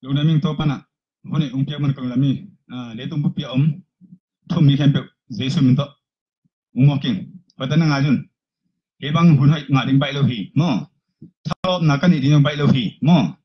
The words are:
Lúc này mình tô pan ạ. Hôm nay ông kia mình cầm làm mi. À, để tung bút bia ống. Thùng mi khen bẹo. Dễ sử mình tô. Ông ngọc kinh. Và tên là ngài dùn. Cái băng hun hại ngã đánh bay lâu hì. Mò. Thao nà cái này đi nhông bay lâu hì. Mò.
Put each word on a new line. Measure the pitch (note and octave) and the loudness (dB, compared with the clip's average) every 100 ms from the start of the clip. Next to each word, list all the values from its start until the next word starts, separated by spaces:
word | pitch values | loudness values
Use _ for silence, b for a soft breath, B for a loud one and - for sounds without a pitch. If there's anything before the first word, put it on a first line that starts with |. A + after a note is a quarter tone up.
Lúc | C3 | -4
này | C#3 | -2
mình | D3+ D#3+ | 2 0
tô | D#3 D3+ | 0 -2
pan | D3+ | -4
ạ. | A#2+ - _ _ _ | -4 -10 _ _ _
Hôm | - C3+ | -10 -4
nay | D3 | -4
ông | C3 C3+ | -4 -6
kia | D3 | -4
mình | C#3+ C3+ | -4 -4
cầm | B2+ | -4
làm | B2 | -2
mi. | C#3+ B2 - _ _ | -2 -2 -8 _ _
À, | B2+ A#2+ A2+ | -14 -14 -12
để | C3+ | -10
tung | D#3+ | -4
bút | D3 - | -4 -4
bia | |
ống. | C#3+ B2+ D#3 - - _ - - _ _ _ | -8 -2 -2 -2 -12 _ -20 -20 _ _ _
Thùng | E3+ D3 | 2 2
mi | C#3 | 4
khen | C#3+ | 2
bẹo. | C3+ - _ _ | 0 -4 _ _
Dễ | - C3 | -8 -4
sử | E3+ | 0
mình | C3 C3+ | 2 2
tô. | C#3+ _ _ _ _ _ _ _ _ - | -2 _ _ _ _ _ _ _ _ 2
Ông | C#3 | 2
ngọc | C#3 | 2
kinh. | C#3 F#2+ - - _ _ | -4 -6 -8 -18 _ _
Và | C3+ | -2
tên | D3+ | 0
là | D#3+ | 2
ngài | C#3 | 2
dùn. | C#3+ A#2+ - _ _ _ _ _ _ _ | 0 0 -2 _ _ _ _ _ _ _
Cái | C#3 | -6
băng | D#3+ E3+ C#3+ | 2 4 6
hun | C#3+ | 4
hại | D#3 C#3 | 2 0
ngã | C3+ A#2+ | -2 2
đánh | C3+ | 0
bay | C#3+ | 0
lâu | C#3 | -2
hì. | A2+ A#2+ F#2+ B2 | -2 -2 -6 -2
Mò. | E3+ G#2+ - _ _ _ - _ | 0 -2 -6 _ _ _ -20 _
Thao | - - F#3 F3+ | -10 -8 -4 0
nà | E3 C#3 | 0 2
cái | F3+ | 2
này | D#3+ | 2
đi | C3+ | 4
nhông | D3+ | 4
bay | C#3+ D3 | 2 0
lâu | C#3+ | 0
hì. | C3 G#2+ - | 2 -2 -2
Mò. | C3+ E3+ F2+ - | 2 4 2 -6